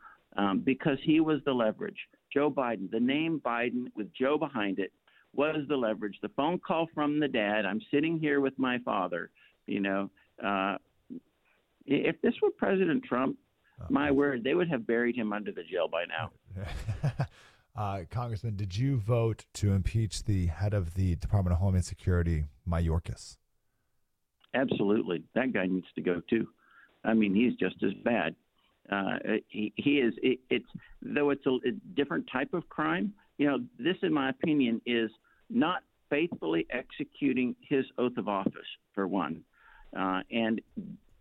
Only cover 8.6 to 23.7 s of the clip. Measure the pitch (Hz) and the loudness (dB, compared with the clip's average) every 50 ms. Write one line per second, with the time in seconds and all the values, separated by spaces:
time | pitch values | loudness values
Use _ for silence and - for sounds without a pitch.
8.6 | 131 127 123 123 123 123 110 101 90 87 87 85 87 - _ _ - - _ _ | -2 0 0 -2 -2 -2 0 0 0 -2 -2 -6 -6 -8 _ _ -20 -20 _ _
9.6 | _ - 110 104 98 98 98 98 98 98 - _ _ _ _ - - 101 101 95 | _ -4 -2 -2 0 0 0 0 -2 -4 -8 _ _ _ _ -6 -4 -2 0 0
10.6 | 95 98 98 - - _ _ _ _ - - - - _ _ _ _ _ _ _ | 0 0 -2 -4 -8 _ _ _ _ -16 -16 -16 -16 _ _ _ _ _ _ _
11.6 | _ _ _ _ _ - 139 147 - 151 165 - - 233 247 - 427 403 - - | _ _ _ _ _ -2 0 0 2 0 -2 0 0 -2 0 2 0 -2 0 0
12.6 | 220 196 196 190 190 170 147 127 - - 123 123 131 147 147 - _ _ _ _ | 0 0 2 2 2 2 2 0 -2 -2 -2 0 0 0 -2 -6 _ _ _ _
13.6 | _ _ _ - - - 143 139 147 147 135 139 143 143 135 120 110 131 156 180 | _ _ _ -14 -4 0 0 2 2 2 4 4 4 2 0 0 -2 0 0 2
14.6 | 180 170 151 120 110 - 117 117 120 120 117 123 110 107 101 107 104 101 90 90 | 2 0 0 -2 0 0 0 2 2 2 0 0 -2 -2 -2 -4 -4 -6 -8 -10
15.6 | 82 82 92 87 82 78 82 82 87 85 82 80 78 78 - - _ - 95 92 | -10 -6 -2 -2 -2 0 0 -2 -4 -4 -4 -6 -6 -6 -8 -14 _ -16 -12 -10
16.6 | 98 - - - - 110 101 - - 139 - - 139 - - - - - - _ | -8 -8 -8 -6 -6 -6 -6 -4 -4 -4 -2 -4 -4 -6 -8 -12 -20 -20 -20 _
17.6 | _ _ - - 104 101 98 98 85 - - 123 123 120 113 101 - 117 104 95 | _ _ -8 -6 -6 -4 -4 -6 -8 -8 -8 -6 -6 -6 -6 -6 -6 -6 -4 -4
18.6 | 101 95 90 104 127 139 139 123 98 107 123 117 113 113 107 - - - - - | -6 -4 -2 -2 0 0 0 0 0 2 2 4 4 2 0 -2 -6 -14 -4 0
19.6 | - 101 98 98 87 - - 113 110 - - - - - 104 95 87 85 78 80 | 2 4 4 4 2 2 2 2 0 0 -2 -4 -2 0 2 2 2 2 0 0
20.6 | 101 104 107 101 87 82 85 95 95 90 85 76 - - - 101 92 87 87 82 | 0 0 0 0 -2 -2 0 0 2 2 2 0 0 2 2 2 4 4 4 4
21.6 | 98 98 92 90 85 - - - - - 90 87 85 85 82 76 73 73 - - | 4 4 4 2 2 0 -4 -4 0 2 2 4 4 4 2 2 0 -2 -6 -8
22.6 | _ 92 85 82 85 80 80 87 - - - - - - - - _ _ _ _ | _ -2 0 2 2 2 2 0 0 -4 -8 -10 -12 -16 -20 -20 _ _ _ _
23.6 | _ _ | _ _